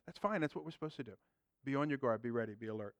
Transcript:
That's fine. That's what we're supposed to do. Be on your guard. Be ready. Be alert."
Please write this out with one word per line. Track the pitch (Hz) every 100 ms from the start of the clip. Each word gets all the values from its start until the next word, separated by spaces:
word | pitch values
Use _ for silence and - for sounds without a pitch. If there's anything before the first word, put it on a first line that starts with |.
| -
That's | -
fine. | 208 208
That's | 151
what | -
we're | 156
supposed | - 156 -
to |
do. | 110 95 _ _ _ _
Be | 135
on | 139 151
your | 139
guard. | 123 110
Be | 120
ready. | 117 110
Be | 107 113
alert." | 110 101 -